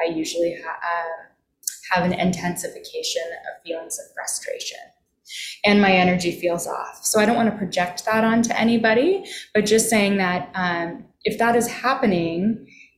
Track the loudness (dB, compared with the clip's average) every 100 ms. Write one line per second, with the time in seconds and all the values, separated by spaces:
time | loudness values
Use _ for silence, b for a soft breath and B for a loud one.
0 | -2 -2 -4 0 -2 -2 -10 -8 -4 -4
1 | -4 -8 -14 _ _ _ -10 -10 -2 0
2 | 2 0 0 0 -4 -6 -8 -12 -12 -8
3 | -4 -4 -6 -10 -14 -14 -10 -10 -8 -12
4 | -12 -12 -8 -8 -8 -8 -10 -12 -18 _
5 | _ _ -18 B B B 2 4 6 6
6 | 4 2 -2 -2 -2 -2 -4 -6 -8 -8
7 | 0 2 4 4 2 0 -4 -2 -2 -4
8 | -2 2 4 4 2 2 2 4 4 4
9 | 4 2 B B B 0 4 4 4 2
10 | 4 2 0 -2 -4 -4 -2 -2 -4 -8
11 | -16 _ -4 0 2 4 2 -2 -2 2
12 | 2 2 0 0 0 -2 B B B